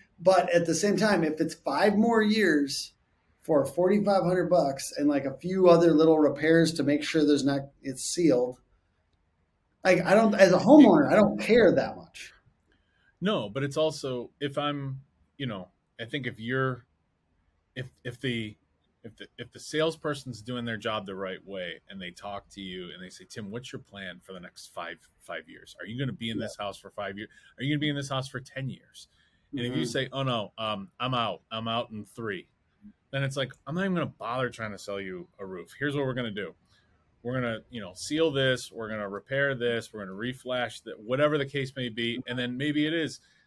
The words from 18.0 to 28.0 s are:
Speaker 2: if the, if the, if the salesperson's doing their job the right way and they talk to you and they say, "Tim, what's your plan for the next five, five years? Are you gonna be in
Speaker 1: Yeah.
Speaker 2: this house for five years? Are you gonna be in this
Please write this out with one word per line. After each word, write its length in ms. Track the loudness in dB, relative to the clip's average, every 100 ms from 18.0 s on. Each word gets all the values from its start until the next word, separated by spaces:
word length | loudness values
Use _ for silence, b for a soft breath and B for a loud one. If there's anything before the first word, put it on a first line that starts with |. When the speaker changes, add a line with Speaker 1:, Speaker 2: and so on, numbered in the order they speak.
Speaker 2:
if 160 | -14 -8
the, 380 | -6 -6 -8 -14 _ _ _ _
if 140 | -20 -20
the, 100 | -20 -18
if 140 | -18
the 80 | -18
salesperson's 800 | -8 -2 -2 -2 -8 -8 -10 -14
doing 220 | -10 -8 -6
their 120 | -6
job 280 | -4 -6 -6
the 100 | -10
right 280 | -10 -10 -12
way 360 | -10 -10 -12 _
and 120 | -14
they 100 | -14
talk 360 | -14 -12 -12 -14
to 100 | -16
you 280 | -12 -12 -12
and 100 | -16
they 60 | -18
say, 160 | -20 -18
"Tim, 260 | -16 -12
what's 220 | -12 -14
your 80 | -16
plan 400 | -16 -16 -14 -16
for 80 | -18
the 80 | -18
next 280 | -18 -20 -18
five, 240 | -14 -12 -14 _ _
five 300 | -14 -14 -14
years? 260 | -20 -20 -18
Are 60 | -12
you 140 | -8
gonna 140 | -8
be 160 | -8 -8
in 80 | -8
Speaker 1:
Yeah. 80 | -8
Speaker 2:
this 100 | -8
house 200 | -10 -12
for 120 | -16
five 280 | -12 -12 -10
years? 120 | -16 b b b
Are 60 |
you 100 | -4 -2
gonna 40 |
be 100 | -2
in 80 |
this 100 | -4